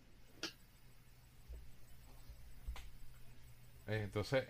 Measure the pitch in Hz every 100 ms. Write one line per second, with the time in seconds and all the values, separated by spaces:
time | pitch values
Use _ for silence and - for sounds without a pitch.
0 | - - - - - - - - - -
1 | - - - - - - - - - -
2 | - - - - - - - - - -
3 | - - - - - - - - - 107
4 | 104 104 98 131